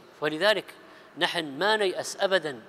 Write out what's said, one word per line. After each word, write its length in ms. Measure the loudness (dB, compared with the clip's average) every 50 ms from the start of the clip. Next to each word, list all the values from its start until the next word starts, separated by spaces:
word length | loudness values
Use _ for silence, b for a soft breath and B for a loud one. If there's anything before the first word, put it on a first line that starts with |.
| -16 -18 -8 -4
ولذلك 440 | -2 -2 0 2 4 4 4 2 0 -8 -14 -20 B B B B B B B
نحن 280 | -2 -2 0 0 -2 -4
ما 320 | -4 -4 0 2 2 2
نيأس 400 | 2 2 0 -2 -4 -6 -8 -4 -2
أبدًا 400 | 0 2 2 2 0 -2 -10 -10 -14